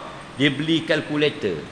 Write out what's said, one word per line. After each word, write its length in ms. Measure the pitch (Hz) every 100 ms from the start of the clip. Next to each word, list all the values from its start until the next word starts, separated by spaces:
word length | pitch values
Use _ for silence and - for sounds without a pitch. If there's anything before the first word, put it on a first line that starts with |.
| - - - -
dia 160 | 143
beli 320 | 135 160 160 -
kalkulator 720 | 156 - 147 151 147 104 78 -